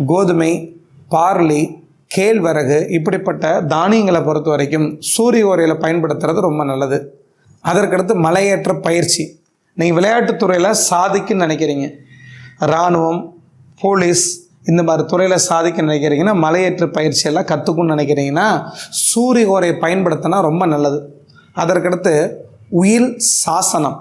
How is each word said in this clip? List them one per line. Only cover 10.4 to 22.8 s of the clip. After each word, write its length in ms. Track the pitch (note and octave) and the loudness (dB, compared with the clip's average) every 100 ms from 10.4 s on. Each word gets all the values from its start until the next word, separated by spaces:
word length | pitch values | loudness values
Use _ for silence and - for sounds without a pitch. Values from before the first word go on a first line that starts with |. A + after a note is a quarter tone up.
| F#3+ F3+ F#3+ A3 | 0 2 2 0
சாதிக்குன்னு 640 | - F3 F#3 G3+ G3 G3 E3 | 0 0 2 0 -2 -2 0
நினைக்கிறீங்க, 420 | D#3 D3+ C#3+ C#3+ - - - - - - - D3 | 0 -2 -2 -6 -10 -20 -20 -20 -20 -20 -4 0
இராணுவம், 520 | D#3+ F3+ E3+ E3 E3+ - - _ _ - _ | 0 2 0 0 -4 -8 -18 _ _ -20 _
போலீஸ், 420 | G3 F#3+ F3 F3 - - - _ - | 0 2 2 0 -2 -6 -16 _ 0
இந்த 100 | E3+ E3 | 0 2
மாதிரி 180 | D#3+ D3+ | 0 0
துறையில 260 | F3+ F#3 F3+ | 0 2 0
சாதிக்க 420 | - E3 E3 E3 D3+ | 0 0 0 -2 -2
நினைக்கிறீங்கன்னா, 460 | D3+ D3 C#3+ G3 G3 | 0 0 0 2 2
மலையேற்ற 420 | D#3 F3 F#3 F3 E3 D#3+ | 2 2 0 0 -2 0
பயிற்சியெல்லாம் 500 | D#3 C#3 D#3 D#3+ F#3 | -2 -2 -2 -2 -2
கத்துக்கணும்னு 460 | D3+ D3 D#3+ E3 | -2 -2 0 0
நினைக்கிறீங்கன்னா 500 | D3+ C#3 C#3+ C#3 D3+ G#3+ E3 D#2+ - - - | 0 0 0 0 0 0 0 -4 -14 -10 -4
சூரிய 480 | - A#3 B3 A#3+ G#3 | -2 0 2 2 2
ஹோரையை 260 | F#3+ F3 C#3+ | 2 0 0
பயன்படுத்தினா 520 | E3 F#3+ F3+ D3+ - F#3+ D#3+ | -2 0 0 -2 -2 0 0
ரொம்ப 180 | E3 F3+ | 0 0
நல்லது. 320 | D3 C#3+ C#3+ - - - - _ - | 0 0 -2 -8 -20 -20 -20 _ -4
அதற்கடுத்து 560 | E3 F3+ F3+ F3+ F3 D3+ F3+ - - - - E3+ | 0 0 0 0 2 2 0 -6 -20 -20 -4 2